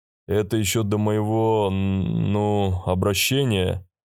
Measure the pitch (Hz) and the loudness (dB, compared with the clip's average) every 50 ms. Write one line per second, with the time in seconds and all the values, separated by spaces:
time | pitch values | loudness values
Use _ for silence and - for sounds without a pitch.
0 | _ _ _ _ _ - - 104 104 104 117 110 107 95 - 117 110 101 107 107 | _ _ _ _ _ -2 -2 -2 0 0 -2 -2 0 0 0 0 0 0 0 0
1 | 107 107 107 107 104 107 110 113 113 110 110 110 104 95 95 98 98 98 98 95 | 0 0 0 0 0 0 0 2 2 2 2 2 2 0 0 0 0 0 0 0
2 | 90 - - 113 110 101 98 104 104 104 104 101 101 95 92 90 - 90 92 92 | -2 -2 -2 -2 0 0 0 0 0 0 0 0 0 0 -2 -2 -2 -2 0 0
3 | 98 104 98 - - - 131 139 139 127 107 95 92 92 90 92 - _ _ _ | 0 0 0 0 0 0 0 0 0 0 0 0 0 0 -2 -6 -8 _ _ _
4 | _ _ _ _ | _ _ _ _